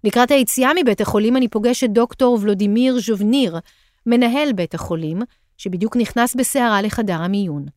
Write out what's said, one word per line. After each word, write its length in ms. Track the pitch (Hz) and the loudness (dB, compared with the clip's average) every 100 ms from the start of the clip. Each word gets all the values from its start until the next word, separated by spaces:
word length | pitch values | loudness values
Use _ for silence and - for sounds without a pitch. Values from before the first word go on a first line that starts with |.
לקראת 280 | 214 233 247 | 0 2 4
היציאה 400 | 285 240 - 254 339 | 4 2 0 0 2
מבית 200 | 262 202 | 2 0
החולים, 360 | 208 208 214 262 | 0 0 2 2
אני 100 | 247 | 0
פוגש 360 | 214 226 247 | 0 0 0
את 100 | 247 | 0
דוקטור 460 | 208 240 - 254 240 | 0 0 2 2 2
ולודימיר 560 | 208 196 208 214 262 247 | 0 0 0 2 2 0
ז'ובניר, 600 | 208 208 208 269 233 165 - _ _ _ - | -2 0 2 2 0 -4 -12 _ _ _ 0
מנהל 480 | 240 240 262 294 | 2 2 0 0
בית 220 | 202 165 - | -2 -4 -6
החולים, 460 | - 165 160 170 247 _ _ _ | -6 -4 -4 -6 -8 _ _ _
שבדיוק 400 | 196 180 214 247 | -8 -4 -2 0
נכנס 380 | 220 - 240 247 | -2 0 -2 -2
בסערה 460 | 254 277 240 208 | -2 0 0 0
לחדר 400 | 208 - 214 165 | -2 -4 -2 -2
המיון. 440 | 175 202 190 147 143 | -2 -2 -2 -6 -10